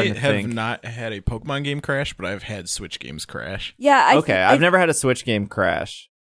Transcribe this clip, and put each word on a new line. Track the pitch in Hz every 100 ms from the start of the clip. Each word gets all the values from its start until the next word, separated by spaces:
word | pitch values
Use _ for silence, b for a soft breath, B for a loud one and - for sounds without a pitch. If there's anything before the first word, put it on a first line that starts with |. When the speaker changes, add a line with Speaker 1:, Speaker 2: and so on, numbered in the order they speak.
Speaker 1:
trying | 202 104
to |
Speaker 2:
have | 139
Speaker 1:
think. | 104 104
Speaker 2:
not | 117 113 113
had | - 117 113
a | 101
Pokemon | - 113 147 139
game | 143 143
crash, | - 139 -
but | - 92
I've | 101
had | - 101 85
Switch | - 90 -
games | 62 76
crash. | - - 65 98 - -
Speaker 3:
Yeah, | 277 269 147
I | 269
Speaker 1:
Okay, | -
Speaker 3:
th-, | 92 92
Speaker 1:
I've | 247
Speaker 3:
I |
Speaker 1:
never | 175 185
had | 170
a |
Switch | - 131 120
game | 127 104 101
crash. | - 92 85 - - - _